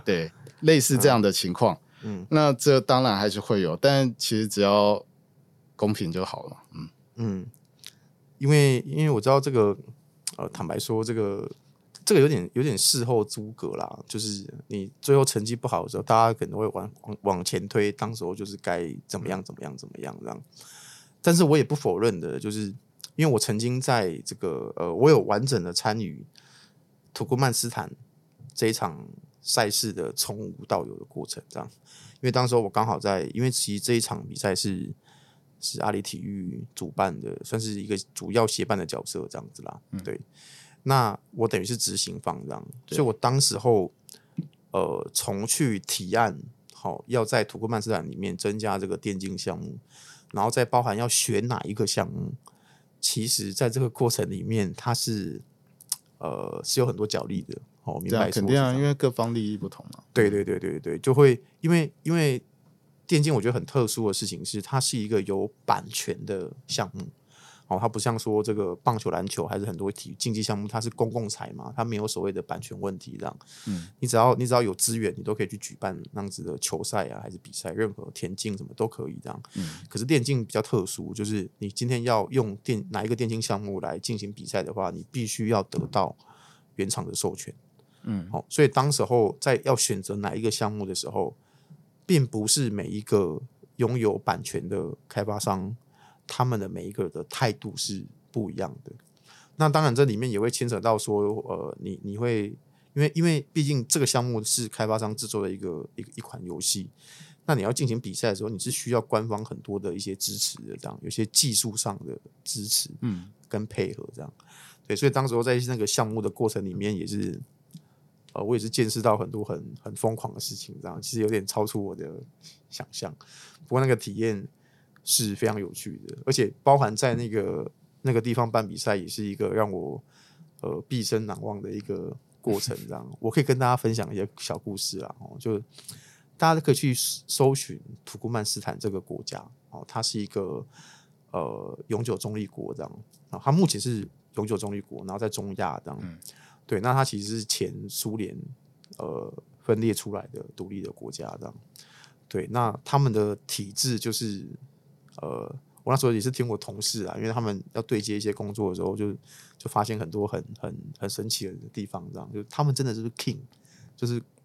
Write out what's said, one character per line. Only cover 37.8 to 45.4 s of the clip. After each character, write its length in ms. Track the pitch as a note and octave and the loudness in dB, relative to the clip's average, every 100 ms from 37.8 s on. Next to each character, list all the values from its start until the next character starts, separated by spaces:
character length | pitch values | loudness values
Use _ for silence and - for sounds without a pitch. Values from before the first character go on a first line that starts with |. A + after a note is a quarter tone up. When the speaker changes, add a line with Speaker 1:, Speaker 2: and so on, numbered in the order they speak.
Speaker 2:
一 40 | G2 | -4
个 120 | G2 - | -4 -6
主 180 | - F2 | -10 0
要 160 | G#2+ A2 | 2 4
协 160 | - | 2
办 140 | - G2+ | 0 0
的 80 | E2 | -2
角 180 | A#1 - | -6 -6
色 220 | - A#1 | -8 -8
这 80 | - | -10
样 80 | G#1+ | -12
子 100 | - | -14
啦， 160 | G1+ - - | -14 -16 -12
Speaker 1:
嗯。 100 | - | -10
Speaker 2:
对。 180 | - - - _ - - - - | -8 -8 -12 _ -20 -20 -20 -6
那 340 | C3+ C3+ A#2 - _ | 2 6 6 2 _
我 140 | - A2+ | 0 2
等 140 | G2 | 2
于 40 | F#2+ | -2
是 100 | A#2 | -2
执 220 | - G2 | -2 -2
行 200 | - F2 | -4 -4
方 200 | - B1+ - | -6 -6 -8
这 60 | |
样， 120 | G1+ - - - | -10 -12 -16 -4
Speaker 1:
对。 100 | - | 0
Speaker 2:
所 80 | |
以 20 | B2+ | 2
我 60 | |
当 280 | G#2+ B2 C3+ | 2 2 4
时 180 | C3+ G2+ | 2 4
候， 340 | B2 G#2+ F2 - - - _ - D3+ _ _ | 6 6 4 -4 -20 -20 _ -10 -10 _ _
呃， 340 | G2 E2 G#1+ - | 0 0 -2 -4
从 320 | - - G2 | -2 -2 -2